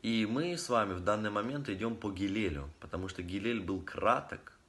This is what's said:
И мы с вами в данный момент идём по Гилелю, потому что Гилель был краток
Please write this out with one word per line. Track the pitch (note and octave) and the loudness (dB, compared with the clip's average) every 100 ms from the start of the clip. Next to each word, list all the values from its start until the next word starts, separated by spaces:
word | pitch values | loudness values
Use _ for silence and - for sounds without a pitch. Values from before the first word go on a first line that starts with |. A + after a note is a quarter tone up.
И | A2+ A2+ | 2 2
мы | G#2+ B2 F3 E3+ | 4 2 0 -2
с | - | 2
вами | A#2 G2+ | 4 4
в | F2+ | 2
данный | F#2 G#2+ G#2+ | 2 2 2
момент | G#2 A2+ D3 C#3+ | 0 0 -2 -2
идём | F#2+ A2+ | -2 -2
по | A2 G#2 | -2 -4
Гилелю, | F#2 G2 G2+ G2 C#2+ C#2+ - | 0 0 2 0 -2 -6 -12
потому | - F2+ F#2 | -8 -6 -4
что | - | -6
Гилель | F2 G2 A2 A#2 | -4 -2 0 -2
был | F#2 F#2+ | 0 -2
краток | - - G#2+ B2+ - - - - | -2 0 4 4 0 -12 -14 -20